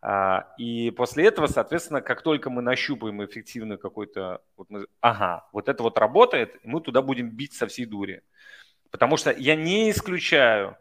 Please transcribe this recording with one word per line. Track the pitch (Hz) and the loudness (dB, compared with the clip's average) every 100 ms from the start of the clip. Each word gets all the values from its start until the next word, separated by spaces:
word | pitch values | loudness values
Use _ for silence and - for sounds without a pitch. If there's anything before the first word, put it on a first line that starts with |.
А, | 107 98 95 95 - - | -2 0 2 0 -2 -12
и | 117 117 117 | -8 -2 -4
после | 113 123 147 190 | -2 -4 4 4
этого, | 220 147 | 4 0
соответственно, | - - 165 - 147 | 0 -2 -4 -4 -6
как | - 139 | -4 -4
только | - 151 139 | 0 -2 -2
мы | 123 | -4
нащупаем | 120 127 - 131 110 101 | -2 -2 -2 -6 -6 -8
эффективный | 101 - 107 123 110 101 | -10 -12 -14 -10 -8 -8
какой-то... | 98 101 104 - 92 92 _ _ | -10 -10 -10 -8 -8 -8 _ _
Вот | 95 | -16
мы, | 104 98 _ | -14 -14 _
ага, | 120 104 98 85 - | 0 2 -2 -2 -8
вот | 101 104 | -8 -4
это | 139 | 0
вот | 113 - | 0 2
работает, | 107 147 240 160 113 - | 2 6 6 6 -2 -6
и | - | -8
мы | 147 | -8
туда | 156 123 | 0 0
будем | 135 127 120 | 0 -2 -4
бить | 113 143 | -8 -14
со | - 113 | -6 -6
всей | - 120 | -6 -10
дури. | 104 98 90 _ _ - - - _ _ | -6 -8 -10 _ _ -20 -20 -20 _ _
Потому | - 123 151 | 0 2 4
что | 151 | 0
я | 123 131 | 0 2
не | 156 160 196 220 | 2 2 2 2
исключаю | 202 - 180 - 156 123 110 98 98 | 0 -2 -4 2 6 6 4 0 -6